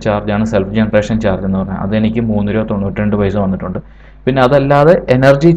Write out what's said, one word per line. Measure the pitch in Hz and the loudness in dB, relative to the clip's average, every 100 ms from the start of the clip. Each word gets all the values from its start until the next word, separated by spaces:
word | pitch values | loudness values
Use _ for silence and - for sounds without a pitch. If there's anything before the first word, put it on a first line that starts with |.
| 110 | -2
ചാർജാണ് | 104 104 104 110 | -2 -2 -2 -2
സെൽഫ് | 107 95 110 | -2 -2 -2
ജനറേഷൻ | 107 107 104 110 110 | 0 0 0 -2 -2
ചാർജ് | 92 95 | -2 -2
എന്ന് | 95 | -4
പറഞ്ഞാൽ, | 95 95 - | -4 -6 -4
അതെനിക്ക് | 110 107 113 113 | -2 0 0 -2
മൂന്ന് | 104 101 107 | -2 -2 -2
രൂപ | 107 | -2
തൊണ്ണൂറ്റിരണ്ട് | 104 98 95 104 104 | -4 -4 -4 -2 0
പൈസ | 98 104 98 | 0 0 -2
വന്നിട്ടുണ്ട്. | 95 90 92 - - - - - | -4 -6 -10 -12 -20 -20 -6 -2
പിന്നെ | 135 123 | 2 2
അതല്ലാതെ | 143 139 143 151 185 - 127 | 2 2 4 4 4 2 2
എനർജി | 135 139 170 | 4 4 4